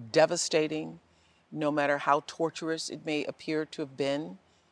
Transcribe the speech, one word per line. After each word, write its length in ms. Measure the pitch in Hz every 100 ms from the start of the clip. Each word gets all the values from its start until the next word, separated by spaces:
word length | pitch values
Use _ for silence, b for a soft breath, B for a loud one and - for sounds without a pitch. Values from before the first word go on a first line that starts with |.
| 117
devastating, 880 | 156 156 170 - 160 156 156 160 165 - b b b _
no 180 | 147 151
matter 280 | 147 143 143
how 260 | 143 147 -
torturous 640 | - 165 - 160 160 -
it 140 | 156 156
may 180 | 151 -
appear 380 | - - 156 156
to 160 | -
have 140 | 143 135
been, 420 | 139 143 165 190 b b b